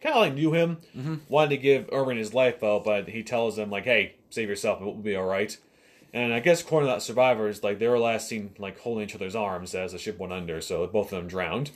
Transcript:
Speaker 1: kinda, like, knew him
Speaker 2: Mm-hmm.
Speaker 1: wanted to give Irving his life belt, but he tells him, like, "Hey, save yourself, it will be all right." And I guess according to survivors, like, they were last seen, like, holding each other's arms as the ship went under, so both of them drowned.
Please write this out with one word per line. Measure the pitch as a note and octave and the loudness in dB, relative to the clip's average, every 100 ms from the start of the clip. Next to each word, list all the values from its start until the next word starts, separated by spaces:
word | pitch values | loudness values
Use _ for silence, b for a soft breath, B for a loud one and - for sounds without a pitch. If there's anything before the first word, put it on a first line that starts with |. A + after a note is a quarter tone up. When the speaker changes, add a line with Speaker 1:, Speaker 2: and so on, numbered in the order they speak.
Speaker 1:
kinda, | D#4 C4 | 0 4
like, | F#3 | 4
knew | C3+ D#3 | 2 2
him | E3 E3 E3 - B2+ | 2 2 -2 -10 -10
Speaker 2:
Mm-hmm. | C#3 D#3 - | -6 -8 0
Speaker 1:
wanted | C#3+ D3+ | 4 4
to | C3+ | 4
give | C3+ C3 G#2+ | 4 4 2
Irving | C3+ C3 A#2 | -2 0 -2
his | G#2+ | 0
life | A#2+ B2+ A#2 | 2 2 4
belt, | G#2+ G#2 | 2 2
but | G#2+ G2+ F#2+ | 2 0 -2
he | A2 | -8
tells | G#2+ A#2+ A#2 G2+ | -4 0 0 -2
him, | G#2 | -4
like, | G2+ | -2
"Hey, | A2 A2+ F#2+ - _ | 2 2 2 -4 _
save | - G#2+ | -6 -4
yourself, | G2+ A2 F#2 | -2 0 0
it | |
will | G2 | -4
be | F#2+ G#2 F#2+ | -6 -4 -2
all | F#2+ | 0
right." | G2 G#2+ - _ b b b b | 0 -2 -6 _ b b b b
And | E3 A#2+ | -4 -2
I | A#2 | 2
guess | G3+ E3+ | 4 4
according | - D#3 C#3 | 2 2 2
to | B2 | 0
survivors, | - A#2 B2+ A2+ G#2+ G2+ | -2 2 4 4 0 -2
like, | G#2 G2+ | -2 0
they | A#2 | 2
were | B2 | 4
last | A#2 A2 - | 2 0 -4
seen, | A2+ G2+ G2 | -8 -8 -10
like, | G2 F#2 | -12 -8
holding | A#2+ A2+ | -6 -4
each | G#2 | -6
other's | G#2 F#2+ | -8 -6
arms | A2 G#2 F2+ F2+ | -4 -2 -4 -6
as | F#2 F#2 | -6 -6
the | F2+ | -6
ship | A2 F#2 | -8 -8
went | F#2 | -6
under, | F#2 E2+ D#2+ | -6 -6 -6
so | - E2+ F2+ | -4 -2 -2
both | G#2 G2+ | -2 -2
of | F#2+ | -4
them | F2 | -6
drowned. | F#2 F2 G2+ C#3+ | -4 -4 -2 -6